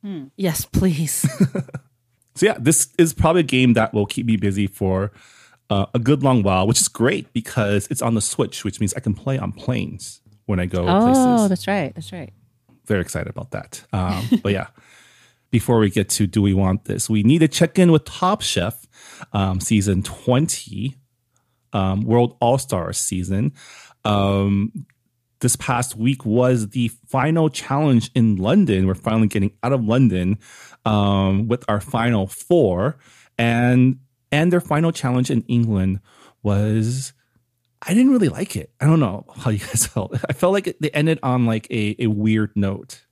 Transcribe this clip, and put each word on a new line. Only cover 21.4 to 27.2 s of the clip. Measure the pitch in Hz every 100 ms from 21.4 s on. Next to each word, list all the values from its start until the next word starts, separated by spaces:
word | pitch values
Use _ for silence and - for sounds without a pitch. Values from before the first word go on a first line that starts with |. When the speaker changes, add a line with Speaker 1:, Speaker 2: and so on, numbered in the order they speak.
| _ _ _
Speaker 3:
um, | 107 95 98
World | 113 117 120 -
All-Star | 117 135 - 95 85
season. | - - 92 90 95 135 139 - - - _
Um, | 110 104 98 98 98 101 107 - - _ _ _ _ _
this | 123
past | - - 120 127
week | 107 113 139
was | 113 113 123 127 104
the | 131 117 - _
final | 135